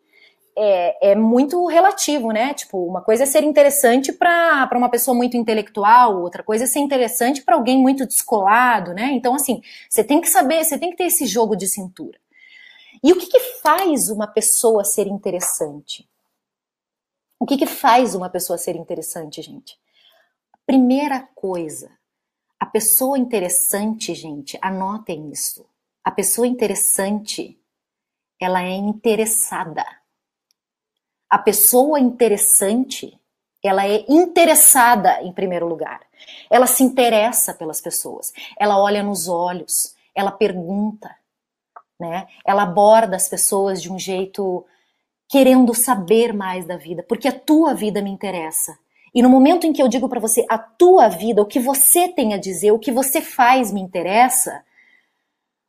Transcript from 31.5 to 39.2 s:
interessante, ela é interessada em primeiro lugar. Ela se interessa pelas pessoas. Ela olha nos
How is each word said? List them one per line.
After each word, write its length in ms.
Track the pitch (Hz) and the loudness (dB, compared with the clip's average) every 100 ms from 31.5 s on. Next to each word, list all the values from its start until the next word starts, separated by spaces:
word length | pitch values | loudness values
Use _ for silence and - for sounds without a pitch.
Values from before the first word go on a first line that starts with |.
| 202 - 247 285 294 | 2 4 4 4 2
interessante, 1200 | 247 247 226 202 - - 196 233 262 - - - _ _ _ _ | 0 2 0 2 2 2 2 -2 -4 -8 -14 -20 _ _ _ _
ela 220 | 196 190 202 | -2 0 0
é 180 | 214 214 | -2 2
interessada 1160 | 311 359 339 330 302 - 269 240 226 185 - | 4 4 4 4 4 4 4 4 4 2 0
em 100 | 180 | -2
primeiro 340 | 180 190 175 170 | -6 -4 -4 -4
lugar. 340 | 160 156 - _ _ - - - | -6 -10 -12 _ _ -20 -20 0
Ela 180 | 247 254 | 2 4
se 160 | - | 2
interessa 680 | 262 254 240 220 220 240 - | 2 2 2 2 0 -2 -4
pelas 280 | - 160 151 | -6 -12 -10
pessoas. 500 | 170 - 143 - - - - - | -8 -8 -10 -12 -16 -16 -18 -4
Ela 220 | 208 196 | 0 2
olha 240 | 202 208 | 2 0
nos 240 | 202 190 | -4 -6